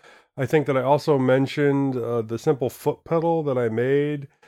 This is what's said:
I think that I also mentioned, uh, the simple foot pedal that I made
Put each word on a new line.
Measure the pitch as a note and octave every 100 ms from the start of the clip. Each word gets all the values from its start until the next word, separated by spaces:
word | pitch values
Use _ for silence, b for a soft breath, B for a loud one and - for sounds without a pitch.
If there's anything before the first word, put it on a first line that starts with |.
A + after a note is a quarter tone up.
| b b b -
I | C3+
think | D#3 C#3+
that | C3
I |
also | B2+ C#3+ - C#3+
mentioned, | C3 C3 C3+ - C#3+ C#3+ C#3 B2+
uh, | A#2 A#2+
the | A2 A#2
simple | - C#3+ B2+
foot | - D3 C#3+ -
pedal | E3 E3 E3
that | D3 B2+
I | A#2
made | A2 B2+ C#3 D3 D3 C#3 b